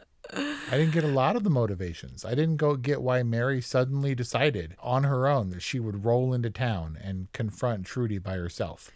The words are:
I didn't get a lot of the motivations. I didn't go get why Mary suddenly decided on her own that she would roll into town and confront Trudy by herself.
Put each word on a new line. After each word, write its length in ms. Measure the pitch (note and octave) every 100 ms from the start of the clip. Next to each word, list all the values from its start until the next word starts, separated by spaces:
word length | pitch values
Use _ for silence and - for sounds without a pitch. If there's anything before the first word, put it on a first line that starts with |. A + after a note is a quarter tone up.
| - _ -
I 460 | - C#4+ C#4+ - C3
didn't 140 | D#3+
get 140 | E3 D3+
a 20 |
lot 280 | C3+ C#3 A#3
of 60 |
the 60 | G3+
motivations. 760 | C3+ A2 F#2 F2+ E2+ C2 E2+ F#2+
I 100 | B2+
didn't 220 | D#3+ D#3
go 180 | D3 C#3
get 260 | B2+ C3+
why 220 | B2+ B2+
Mary 380 | A#2+ A#2 B2+ C3
suddenly 520 | - C3 C3 C#3 C#3
decided 640 | B2+ A#2+ B2 D3 G#2+ D#2+ -
on 240 | A#2+ C3 C#3
her 220 | C3 C3+
own 220 | C#3 F#2+
that 100 | F2+
she 180 | - B2+
would 240 | A2 G2+ A2+
roll 280 | B2 B2+
into 160 | B2 A#2
town 460 | - B2+ G2 D#2+ D2+
and 300 | F#2+ F#2+ F#2
confront 540 | - A2 - B2 G#2+ F2+
Trudy 320 | B2+ A#2 G2+
by 140 | F#2 F#2
herself. 560 | E2+ - F2+ - -